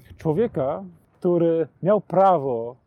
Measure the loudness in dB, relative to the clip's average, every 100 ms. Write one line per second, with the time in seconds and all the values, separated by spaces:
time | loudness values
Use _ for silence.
0 | -20 -6 -4 -2 -2 -2 -4 -4 -10 -20
1 | _ _ 0 2 2 0 -4 _ 0 0
2 | 0 2 4 4 0 -4 -6 -12